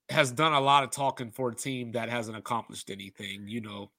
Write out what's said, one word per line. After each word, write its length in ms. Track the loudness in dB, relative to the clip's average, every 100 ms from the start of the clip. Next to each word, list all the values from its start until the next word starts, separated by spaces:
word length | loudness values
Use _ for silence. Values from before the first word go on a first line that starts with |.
| 0
has 220 | 2 4
done 220 | 4 4
a 60 | 6
lot 240 | 6 6
of 80 | 4
talking 400 | 0 -2 -2 -8
for 180 | -4 -4
a 60 | -4
team 360 | -4 -4 -4
that 180 | -4 -2
hasn't 280 | -4 -4 -8
accomplished 520 | -4 -4 -4 -14 -12
anything, 580 | -12 -12 -12 -10 -10 -8
you 140 | -8
know. 300 | -8 -12 -14